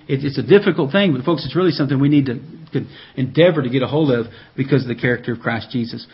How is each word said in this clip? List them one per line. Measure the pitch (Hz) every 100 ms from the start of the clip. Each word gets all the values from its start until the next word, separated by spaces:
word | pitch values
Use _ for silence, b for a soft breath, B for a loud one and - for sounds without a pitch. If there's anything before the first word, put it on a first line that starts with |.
| B
It, | 135
it's | 139 135
a |
difficult | 113 202 202 165 139
thing, | 196 202
but | 127
folks, | 143 160
it's | -
really | 170 185
something | 156 135 135
we | 143
need | 147 135
to, | 117 - - -
to | 139 104 B B
endeavor | B 120 123 175 156
to | 127
get | 131
a | 120
hold | 147 151
of | 120 113 B B -
because | 135 135
of | 123
the | 117
character | 127 120 -
of | 117
Christ | 120 113 -
Jesus. | 123 117 117 -